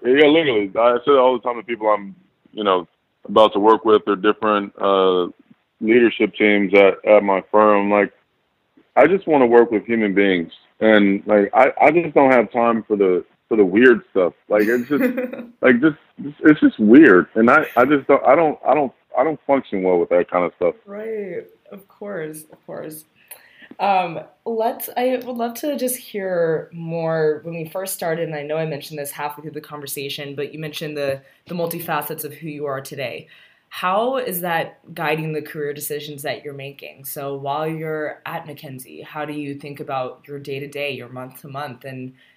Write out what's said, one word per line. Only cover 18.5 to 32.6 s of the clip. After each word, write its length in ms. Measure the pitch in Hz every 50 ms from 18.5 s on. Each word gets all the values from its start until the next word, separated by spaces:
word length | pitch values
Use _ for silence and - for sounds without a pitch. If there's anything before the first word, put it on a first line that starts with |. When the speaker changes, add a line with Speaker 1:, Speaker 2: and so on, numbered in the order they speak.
| 131 - -
Speaker 1:
I 60 | - 127
don't, 200 | 151 143 120 - _ _ _ - 120
I 40 | 131
don't 160 | 160 151 - _
function 360 | - 139 135 - - - 95 92
well 160 | 92 90 87
with 100 | - -
that 220 | 87 87 85 -
kind 160 | - 90 87
of 60 | 82 -
stuff. 200 | _ 90 85 - - _
Speaker 2:
Right. 580 | 202 202 208 220 226 220 214 208 185 170 156 - - _ _ _ _
Of 160 | 202 196 - _
course. 560 | _ _ 208 202 202 170 160 156 156 156 - _
Of 140 | - _ _
course. 400 | - 160 - 151 156 156 156 - _ _ _ _ _ - - _ _ _ _ - - - -
Um, 400 | 185 202 196 185 180 170 160 - - - _ _ _
let's, 460 | 226 233 220 220 302 - - - - -
I 260 | 247 247 254 254 240 -
would 120 | 240 254
love 180 | 233 226 240 233
to 220 | - - 302 285
just 200 | 226 254 247 247
hear 720 | - - - - 202 190 190 185 170 170 165 160 - - - 170
more. 680 | 170 165 165 165 170 165 160 165 160 156 151 151 147 160
When 100 | 170 165
we 100 | 170 160
first 300 | 160 - 190 190 190 -
started, 340 | - 190 170 160 170 165 156
and 60 | 156
I 80 | 147 143
know 160 | 147 151 160
I 80 | 160
mentioned 320 | 160 147 139 147 - 156 151
this 120 | 143 143
halfway 320 | - - 147 151 147 - 151
through 100 | 156 139
the 80 | 151
conversation, 760 | 151 - 147 147 143 135 - 143 139 139 135 - 147 139 139
but 180 | 135 143 - 151
you 60 | 151
mentioned 380 | 160 151 151 - 165 151 151
the, 260 | 147 143 139 135 135 - _ _ _ _
the 80 | - 180
multifacets 720 | 175 170 165 170 170 165 175 160 147 180 - 160 160 -
of 100 | 143 139
who 140 | - 165 160
you 180 | 147 143